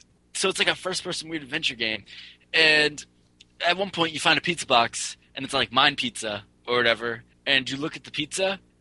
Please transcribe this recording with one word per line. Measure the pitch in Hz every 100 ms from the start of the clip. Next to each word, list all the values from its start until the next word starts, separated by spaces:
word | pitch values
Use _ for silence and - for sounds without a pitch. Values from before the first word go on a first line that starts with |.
| _ _ _
so | - 190
it's, | 185
like, | 180
a | 156
first-person | 185 180 180 165 160
weird | 160
adventure | 127 151 - 117
game, | 113 107 - - - - _
and | 160 160 151 151 147 - _ _ _ - _ 170
at | 175
one | 196
point | - 165
you | 151
find | 170 147
a |
pizza | - 165 -
box, | 123 117 - - - _ -
and | 135
it's, |
like, | 139 117
"Mine | 123 143 139
pizza," | 123 - 113 104 - _ -
or | 123
whatever, | 117 110 117 113 - _ -
and | 135 123
you | 135
look | 151 143
at |
the | 123
pizza, | - 151 - 190 196 _ _